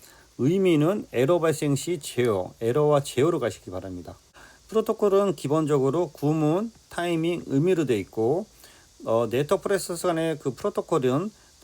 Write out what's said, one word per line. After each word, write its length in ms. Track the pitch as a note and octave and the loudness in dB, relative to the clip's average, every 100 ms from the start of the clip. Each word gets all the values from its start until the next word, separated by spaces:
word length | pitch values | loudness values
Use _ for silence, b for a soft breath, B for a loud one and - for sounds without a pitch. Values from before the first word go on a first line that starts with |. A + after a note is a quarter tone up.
| B B B - | B B B -2
의미는 680 | C3+ F#3+ F#3 D#3 C#3+ A2 - | 0 2 2 4 2 0 -4
에러 260 | A#2 C3+ F3 | -2 2 2
발생 380 | D#3+ D3 D3 C#3 | 2 0 0 -2
시 240 | - F3 | -2 -6
제어, 520 | - - B2 G2 F2+ - | -6 -2 0 0 -4 -4
에러와 440 | A2+ C3+ D3+ D3 | -2 2 4 2
제어로 340 | C#3+ - B2+ F3 | 0 0 0 2
가시기 320 | A2+ - - | -4 -6 -12
바랍니다. 480 | F#2 F#2+ F2+ D#2+ E2 _ - B B - | -10 -10 -12 -14 -20 _ -20 B B -6
프로토콜은 680 | G#3+ G#3+ G#3+ G#3 G3 G3+ D3+ | -4 -2 0 2 4 2 -2
기본적으로 720 | C3+ D#3 D3+ D3 C3+ D#3 E3+ | 0 0 2 2 2 0 -2
구문, 640 | - C#3+ D#3+ D3+ F3 A3+ - - | -2 0 2 2 0 -2 -10 -14
타이밍, 560 | - F3 E3 E3 F3 - | -6 -2 0 0 -2 -2
의미로 400 | C3+ F3 E3+ C3+ | 0 2 2 2
돼 100 | G#2+ | 0
있고, 460 | F#2 - A2+ E3 A3 B B B B - - | -2 -2 0 0 -4 B B B B -12 -2
어, 220 | A2+ A#2 | 0 2
네트워크 340 | A#2+ D3 F#3+ | -2 0 0
프로세스 420 | G3 G3 - F3 F3+ | 0 -2 -4 -4 -2
간의 320 | E3 E3 D3 | 0 -2 -2
그 160 | C#3+ | -6
프로토콜은 760 | A#2 G#3 G#3 G3 D#3+ C3 C3+ G#3 - b b | -4 -6 -4 -2 0 2 0 -2 -10 b b